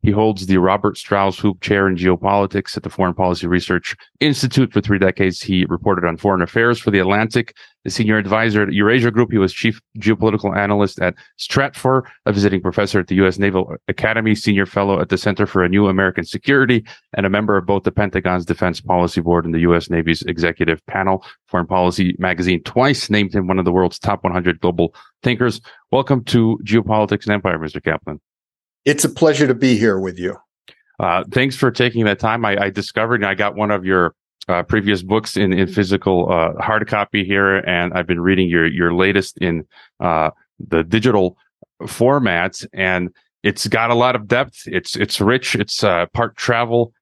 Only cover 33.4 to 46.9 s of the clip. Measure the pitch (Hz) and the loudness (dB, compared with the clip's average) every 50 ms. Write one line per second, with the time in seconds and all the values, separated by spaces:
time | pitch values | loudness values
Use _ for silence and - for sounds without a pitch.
33.4 | 101 104 - 98 107 104 104 98 92 92 95 92 90 82 - _ _ _ _ _ | -2 -2 -2 -2 -2 0 0 -2 0 0 2 2 2 0 -2 _ _ _ _ _
34.4 | - - 92 87 85 - - 110 98 101 104 92 90 92 104 110 104 - - 95 | -4 -2 -2 -2 0 0 0 0 2 0 -2 -2 -2 -2 -2 -2 -2 -2 -2 -2
35.4 | 104 95 92 90 98 85 92 107 101 90 101 95 - 98 95 87 87 90 92 85 | 0 0 2 0 0 0 0 -2 0 0 0 0 2 2 2 2 2 0 0 0
36.4 | 82 82 80 - - - 110 107 107 - - 104 101 - - 104 98 90 98 98 | 0 0 -2 -4 -4 -2 -2 -2 -2 -2 -2 -2 -2 -2 -2 -4 -2 0 0 2
37.4 | 98 98 95 95 - 85 90 87 87 90 - 90 85 82 90 85 87 92 95 92 | 2 2 2 0 0 -2 -2 -2 -2 -2 -2 -4 -2 -2 -2 0 2 2 2 2
38.4 | 92 87 85 82 82 82 - 87 85 85 87 87 92 98 98 98 92 - - - | 2 2 2 0 0 0 0 0 0 0 2 2 0 2 2 0 -2 -2 -8 -6
39.4 | 92 90 82 82 76 _ _ - - _ _ _ - 87 82 80 78 78 - _ | -4 -4 -4 -4 -8 _ _ -20 -20 _ _ _ -2 -2 0 0 0 -2 -4 _
40.4 | _ _ _ _ - - - 80 82 82 95 113 107 127 110 104 92 90 90 _ | _ _ _ _ -10 -2 -2 -2 0 0 -2 0 2 2 2 2 2 0 -4 _
41.4 | _ _ _ _ - _ _ _ - - - - 117 123 139 147 127 104 87 85 | _ _ _ _ -20 _ _ _ -16 -16 -4 0 2 2 4 2 2 2 2 2
42.4 | 87 92 - - - - _ 95 95 92 92 90 90 87 _ _ _ _ _ _ | 0 0 -4 -8 -18 -16 _ -4 -2 0 0 0 -2 -4 _ _ _ _ _ _
43.4 | - 104 101 - - 113 - 110 113 117 120 117 120 127 123 120 107 98 117 123 | -4 -4 -2 -2 -4 -2 0 0 0 2 2 2 2 2 0 -2 -2 0 0 0
44.4 | 139 131 _ - - - - 92 87 - - - 104 101 - - 101 101 123 135 | 0 -2 _ -20 -16 -6 -6 -6 -6 -6 -4 -4 -4 -4 -2 0 2 2 2 2
45.4 | - - - - 104 - - - - 104 90 85 87 90 _ - 117 113 - - | 0 -2 -4 -4 -4 -4 -4 -2 0 0 2 0 -2 -2 _ -4 -4 -4 -4 -8
46.4 | - - 120 117 120 117 117 120 120 117 | -4 -2 0 0 0 0 0 0 0 0